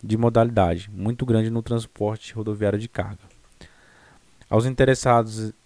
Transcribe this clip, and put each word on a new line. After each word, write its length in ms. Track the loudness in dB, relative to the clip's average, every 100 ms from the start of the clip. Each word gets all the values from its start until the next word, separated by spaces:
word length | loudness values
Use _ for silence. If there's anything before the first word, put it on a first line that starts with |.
de 140 | -4 0
modalidade 760 | 2 4 2 4 2 0 -6
muito 320 | -6 -4 -4 0
grande 240 | 0 2
no 120 | -4
transporte 720 | -4 -6 -6 -4 -4 -4 -10
rodoviário 460 | -10 -6 -2 0 -2
de 80 | -4
carga. 320 | -8 -8 -10 -18 _ _ _ -20 _ _ _ _ _ _ _ 0
Aos 160 | 2 2
interessados 840 | 2 2 4 4 2 2 -6 -8 -10